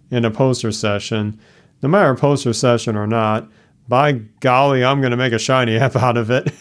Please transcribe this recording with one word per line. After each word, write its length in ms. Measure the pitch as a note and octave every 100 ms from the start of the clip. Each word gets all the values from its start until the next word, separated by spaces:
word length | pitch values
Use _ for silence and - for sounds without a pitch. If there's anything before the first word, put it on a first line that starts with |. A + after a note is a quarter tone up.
| _
in 160 | B2 A#2
a 40 |
poster 420 | A2 C3 A#2+ A2
session, 680 | G#2 G#2+ G2+ - A2 G#2 G#2+ _ _ _ _
no 60 | C3+
matter 220 | G3+ D#3
a 60 | B2
poster 360 | C#3+ C#3 B2
session 440 | A2 B2+ A#2 A#2+ G#2+
or 100 | G#2
not, 420 | A#2 A2 A2 A2 _ _ _ -
by 260 | B2 D3 B2+ G#2+ _
golly, 440 | C3 B2 C#3+ C3
I'm 160 | B2+ C#3
gonna 160 | C3 A#2+
make 160 | C3
a 60 | A2+
Shiny 380 | - C3 A#2 A2+
<laughs> 20 |
app 180 | C3+ A2+
out 200 | B2 A#2
of 140 | A2
it. 220 | B2+ - -